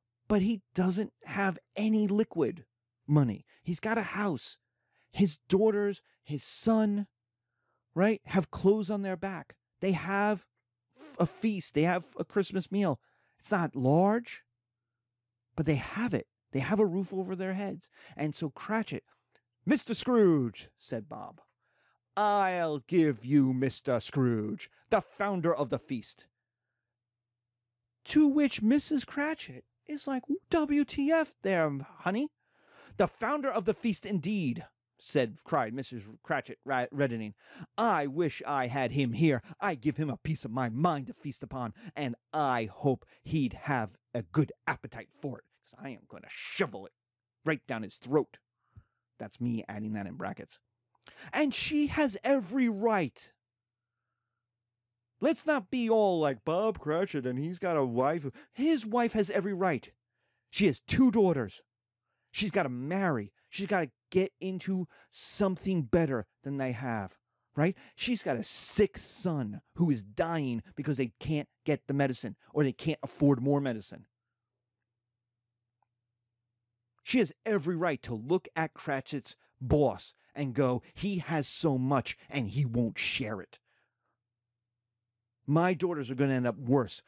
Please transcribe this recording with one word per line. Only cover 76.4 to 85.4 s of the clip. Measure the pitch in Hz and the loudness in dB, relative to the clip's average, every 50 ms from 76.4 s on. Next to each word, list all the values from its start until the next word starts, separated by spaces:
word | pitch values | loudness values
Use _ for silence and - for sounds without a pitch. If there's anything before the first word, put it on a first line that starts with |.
| _ _ _ _ _ _ _ _ _ _ _ _ - | _ _ _ _ _ _ _ _ _ _ _ _ -6
She | - - 254 | 0 2 2
has | 196 131 - _ - | 2 2 -2 _ -4
every | 220 208 185 135 170 180 | -2 -2 0 0 -2 -2
right | 160 180 170 143 - - | 0 0 -2 -2 -4 -6
to | - 120 | -6 -8
look | 107 117 139 180 185 - - - | -6 -2 0 0 0 -2 -4 -4
at | 160 160 156 - | -4 -4 -4 -6
Cratchit's | - - 156 139 135 - - 151 135 - - - _ _ _ _ - | -8 -6 -4 -4 -4 -4 -6 -8 -8 -8 -10 -18 _ _ _ _ -8
boss | 131 117 160 147 147 123 92 90 - - - _ _ - - | -2 2 4 4 4 4 2 -2 -10 -16 -18 _ _ -14 -8
and | 143 147 131 113 | -6 -6 -4 0
go, | 151 139 127 123 120 - - - | 2 2 2 2 0 -4 -8 -10
"He | - 170 208 196 175 | -4 -4 -2 -2 -2
has | - - 165 151 135 | -2 -2 -2 -2 -2
so | - - - - 156 135 127 | -2 -4 0 0 2 2 2
much | 127 135 143 127 - - - _ - - | 2 2 2 0 0 -2 -8 _ -12 -8
and | - 139 113 95 | -6 -4 -4 -2
he | 98 143 143 | -2 -2 -2
won't | 117 113 123 117 107 95 - | 0 2 0 0 0 -2 -4
share | - - - - 123 107 110 95 | -4 -4 -2 -4 -4 -6 -6 -8
it. | 87 - - - _ _ _ _ _ _ _ _ _ _ _ _ _ _ _ _ _ _ _ _ _ _ _ _ _ _ _ _ _ _ _ _ _ _ _ _ | -10 -14 -20 -20 _ _ _ _ _ _ _ _ _ _ _ _ _ _ _ _ _ _ _ _ _ _ _ _ _ _ _ _ _ _ _ _ _ _ _ _